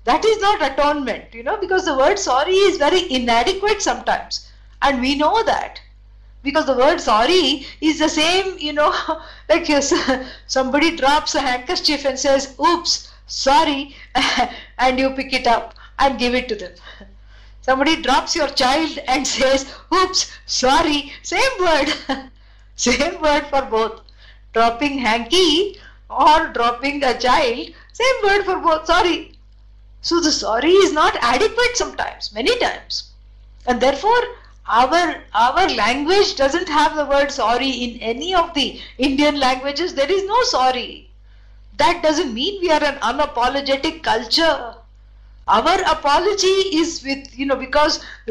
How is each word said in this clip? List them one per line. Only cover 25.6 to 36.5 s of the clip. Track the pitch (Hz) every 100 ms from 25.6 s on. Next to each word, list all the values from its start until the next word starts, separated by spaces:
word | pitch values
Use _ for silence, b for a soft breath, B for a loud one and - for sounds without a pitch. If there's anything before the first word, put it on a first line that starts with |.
| 403 B B B -
or | 247 285 311 320
dropping | 233 233 240 277 285
a | 269 233
child, | 247 294 262 247 330 B B
same | - 508 494
word | 415 403
for | 381 359
both, | 339 311 -
sorry. | 349 349 302 - - - - - - - -
So | - 339
the | 311
sorry | - 202 226 294
is | 381 339
not | 302 359 330
adequate | 240 262 415 453 494 494
sometimes, | - - - - -
many | 208 285 480
times. | - - - - - - - - - - -
And | 233
therefore, | 254 277 403 480 - B B - -
our, | 220 254 339 330 285 -
our | 208 240 311 381
language | 240 208 269 294 392 392 -
doesn't | 277